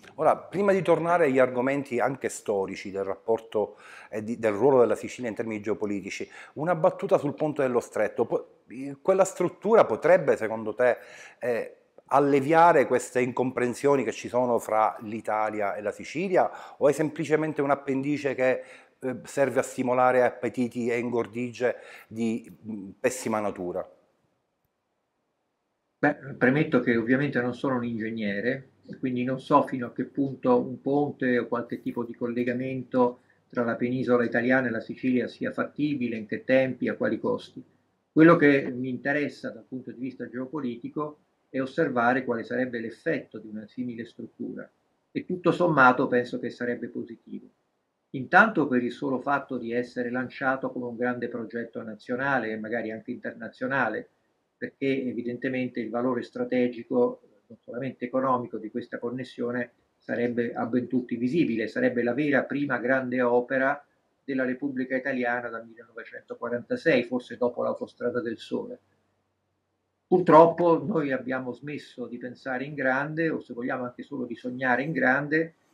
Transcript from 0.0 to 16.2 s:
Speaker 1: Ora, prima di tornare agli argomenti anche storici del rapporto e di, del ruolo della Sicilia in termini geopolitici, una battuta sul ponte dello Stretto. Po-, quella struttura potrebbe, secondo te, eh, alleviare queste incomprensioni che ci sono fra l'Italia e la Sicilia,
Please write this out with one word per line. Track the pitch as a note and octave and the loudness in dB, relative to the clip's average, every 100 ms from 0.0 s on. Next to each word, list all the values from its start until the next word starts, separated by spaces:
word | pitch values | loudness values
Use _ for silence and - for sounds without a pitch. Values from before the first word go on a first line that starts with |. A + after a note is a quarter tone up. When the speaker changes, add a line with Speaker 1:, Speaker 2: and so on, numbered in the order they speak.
| - - | -16 0
Speaker 1:
Ora, | D#3 - | 2 2
prima | - E3+ G3+ | 0 0 2
di | F#3+ | 4
tornare | F3 D#3+ E3 F3 D3+ | 4 2 4 4 4
agli | C3 | 6
argomenti | B2+ B2 B2+ C#3 C3+ A#2 | 4 2 0 0 -2 0
anche | A2 C#3 A2+ | 0 0 -6
storici | - - G2+ F#2+ F#2+ G#2 | -4 -2 -2 -2 -6 -8
del | F#2+ | -6
rapporto | G2 F#2+ - A2+ - A2 G2+ G2+ - - - | -4 -4 -2 -2 -2 -2 -2 -6 -20 -20 -12
e | A2 | -8
di, | A2 A#2 | -6 -2
del | A2+ | 0
ruolo | G2+ C3 C3+ | 4 6 6
della | A2+ G#2 | 6 2
Sicilia | A2 - B2 | -4 -8 -8
in | G2+ | -6
termini | A2+ A2 | -6 -6
geopolitici, | G#2 G2+ G#2+ G2+ F#2+ - - - - | -4 -4 -4 -4 -6 -10 -12 -16 -16
una | - D#3 | -6 -2
battuta | E3+ F3 F3+ G3 F3 | 2 0 0 0 0
sul | D3 C3+ | 0 -2
ponte | D#3 C#3+ | -2 0
dello | C3 A#2+ | 0 0
Stretto. | - G#2 G#2 - A#2 | -2 -2 -2 0 -2
Po-, | - - _ - A#2 C#3 C#3 | -2 -6 _ -20 -12 -12 -4
quella | - F#3+ F#3 | 2 2 2
struttura | - F3+ - G3 A3 D3+ | 0 -4 -4 4 6 6
potrebbe, | A2 D3+ F3+ C#3+ A2 | 4 4 4 4 0
secondo | A2 A2 A2 | 0 -4 -4
te, | G#2 B2 A2+ - - - - | 2 2 2 -4 -20 -20 -8
eh, | B2 A#2 - - _ _ - | -4 -4 -6 -12 _ _ 2
alleviare | C3+ C#3+ C#3+ C3+ D#3+ E3+ D#3+ A#2+ | 4 6 4 4 8 8 8 6
queste | B2+ - B2+ | 2 0 -2
incomprensioni | B2 A#2 B2+ B2 B2 A#2 C#3 C#3+ | 0 0 -2 0 -2 0 2 2
che | A2 | 0
ci | - G#2+ | -4 -4
sono | A#2+ B2+ A#2 | 0 2 0
fra | - A2 G#2+ - | 2 2 2 0
l'Italia | A2 A2 G#2+ G#2+ G#2+ G#2 G2+ F2+ | -8 -8 -4 -2 -2 -2 -4 -4
e | |
la | G2+ | -6
Sicilia, | G2 G2 C#3+ | -8 -8 -6